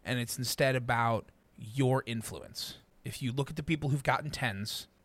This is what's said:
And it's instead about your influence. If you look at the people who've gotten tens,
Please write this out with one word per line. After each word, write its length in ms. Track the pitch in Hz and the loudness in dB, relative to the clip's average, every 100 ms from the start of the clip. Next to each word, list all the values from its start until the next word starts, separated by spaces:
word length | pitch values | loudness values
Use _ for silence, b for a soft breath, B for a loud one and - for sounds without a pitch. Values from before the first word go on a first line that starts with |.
And 140 | - 123 | -2 0
it's 200 | 120 - | 0 -2
instead 360 | 120 - 139 | -2 2 4
about 520 | 131 120 117 117 110 - - _ - | 4 2 4 4 2 -2 -16 _ -16
your 460 | 110 123 131 131 - | -4 2 4 4 2
influence. 720 | 117 - 87 - - - - _ _ | -4 -4 -8 -10 -10 -10 -10 _ _
If 180 | 117 - | -10 -4
you 80 | 131 | -2
look 200 | 131 139 | -2 -2
at 60 | 156 | -4
the 60 | |
people 280 | 151 156 147 | -2 0 2
who've 120 | 143 | 2
gotten 280 | 139 131 151 | 2 0 -2
tens, 580 | - 127 98 104 - - _ | -2 -2 -2 -4 -6 -10 _